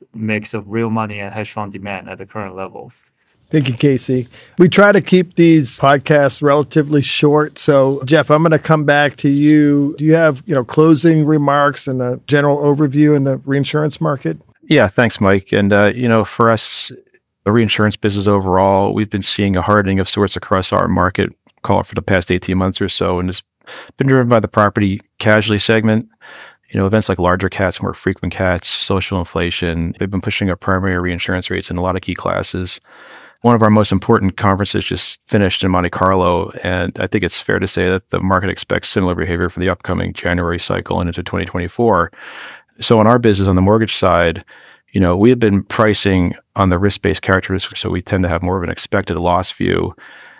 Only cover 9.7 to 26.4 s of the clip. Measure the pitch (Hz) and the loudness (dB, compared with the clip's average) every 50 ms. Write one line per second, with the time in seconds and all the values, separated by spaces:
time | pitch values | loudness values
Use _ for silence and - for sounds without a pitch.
9.7 | 143 143 143 139 156 - 147 156 156 165 165 156 143 127 - - 160 135 123 - | 2 2 0 -2 -4 -2 2 2 4 4 4 2 0 0 -4 -4 -2 -2 -2 -2
10.7 | - - 156 160 160 143 156 170 160 156 151 143 156 151 147 143 139 147 143 143 | 2 2 4 6 4 4 4 2 4 4 2 2 2 2 2 2 2 2 2 2
11.7 | 139 - - 139 131 127 127 123 127 127 - - 143 147 143 147 143 147 147 147 | 0 -2 -6 -6 -4 -4 -4 -4 -4 -6 -4 0 0 2 4 2 2 2 2 0
12.7 | 143 139 156 143 131 147 151 151 151 143 135 135 131 131 131 135 139 139 139 - | 2 2 2 0 2 2 4 4 4 4 2 0 -2 -4 -4 -4 -2 -2 -2 -2
13.7 | - 151 156 156 - - 165 156 147 127 - 170 160 151 _ _ _ _ _ - | -2 -2 -2 -2 -4 -4 -4 -4 -4 -4 -6 -8 -8 -8 _ _ _ _ _ 0
14.7 | 160 143 113 101 - - 123 113 - - 104 98 95 98 95 _ - 104 101 98 | 2 2 2 2 2 0 0 0 0 0 2 2 2 0 0 _ -2 0 2 2
15.7 | 104 101 104 104 - 120 127 120 113 113 104 - - - 120 113 113 110 - - | 2 4 2 2 0 0 0 0 2 0 0 -2 -2 0 2 2 2 0 -2 -6
16.7 | - - - - - - _ _ _ _ _ _ _ _ _ 98 104 120 113 104 | -8 -10 -10 -12 -14 -18 _ _ _ _ _ _ _ _ _ 0 2 2 2 2
17.7 | - - 110 107 104 - - 107 101 101 98 104 101 101 95 95 90 92 95 98 | 0 0 0 0 0 -2 -4 -2 -2 0 0 2 0 2 2 2 2 2 4 4
18.7 | 98 95 98 101 101 104 107 104 - 101 95 - - - 104 101 95 92 87 - | 4 2 2 0 0 -2 -4 -4 -4 -6 -4 -4 -2 -2 0 0 0 0 0 2
19.7 | 104 104 101 95 98 95 92 - - 101 101 95 - - - - 101 95 92 - | 2 2 2 2 0 -2 -2 -2 0 -2 0 -2 -2 -6 -4 -2 -2 -2 -2 0
20.7 | - 95 92 90 92 92 90 92 92 - 95 - - _ _ _ _ _ _ - | 0 0 0 2 0 2 0 0 0 -2 -4 -4 -4 _ _ _ _ _ _ -2
21.7 | 98 98 95 - - 98 92 - 101 92 87 - 92 90 - - 92 92 92 95 | -2 -2 -2 -2 -6 -6 -2 0 0 0 0 0 -4 -4 -2 -2 -2 0 0 -2
22.7 | 90 - 101 92 - - 92 90 90 87 90 92 92 - - _ _ _ _ - | -2 -2 -4 -4 -4 -2 -2 -2 -2 -2 -2 -4 -6 -8 -12 _ _ _ _ -20
23.7 | - - - - _ _ 139 135 135 131 123 120 120 113 104 107 - - 104 101 | -20 -20 -20 -20 _ _ 0 2 4 4 4 4 4 2 2 2 0 2 2 2
24.7 | - - 101 98 95 101 - _ _ _ - 110 107 107 104 - 104 101 - - | 2 2 0 0 0 -2 -8 _ _ _ 0 2 2 2 2 2 0 -2 2 2
25.7 | 113 110 110 110 110 110 110 - _ _ _ - - - | 2 2 2 2 0 0 -2 -4 _ _ _ -20 -20 -20